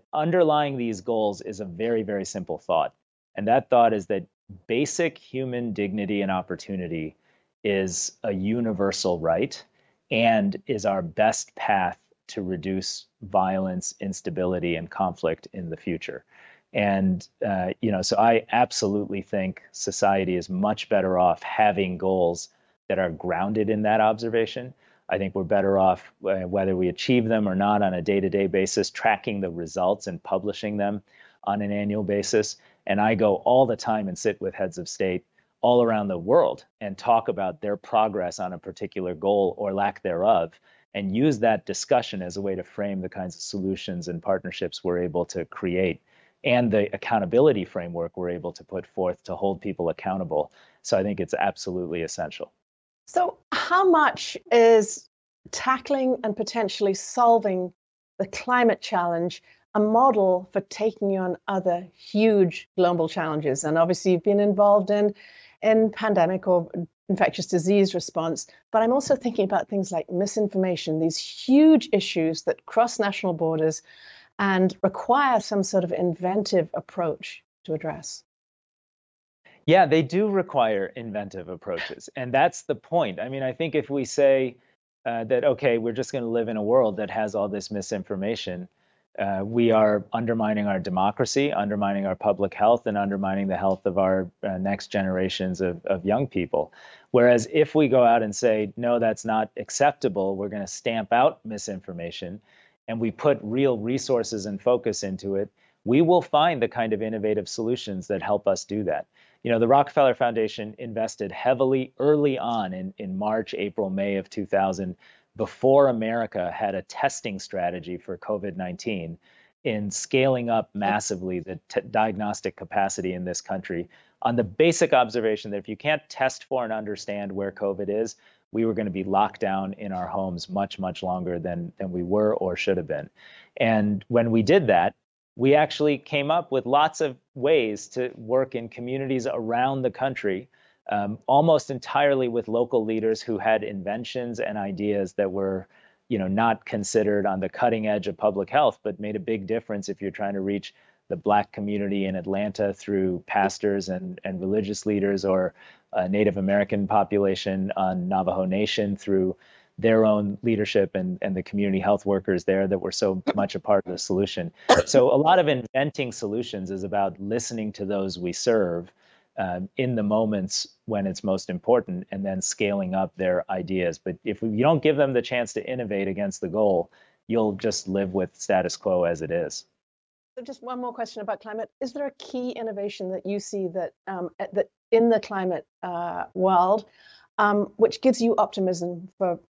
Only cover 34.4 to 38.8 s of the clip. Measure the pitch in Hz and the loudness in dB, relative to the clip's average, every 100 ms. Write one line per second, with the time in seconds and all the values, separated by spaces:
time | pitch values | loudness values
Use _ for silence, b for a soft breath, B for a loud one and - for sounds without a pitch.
34.4 | 95 - 95 82 82 - 95 90 - _ | -4 -4 -6 -6 -10 -4 -2 -2 -6 _
35.4 | _ _ 123 123 117 107 101 90 87 151 | _ _ 4 6 4 2 -2 -4 2 4
36.4 | 98 - - - 104 95 - 117 110 98 | 4 0 -10 -12 -10 -4 2 2 2 -2
37.4 | 95 85 104 101 - 113 110 101 90 - | -4 -4 -4 -4 -2 2 2 0 -4 -4
38.4 | 90 90 - 87 | -6 -8 -12 -10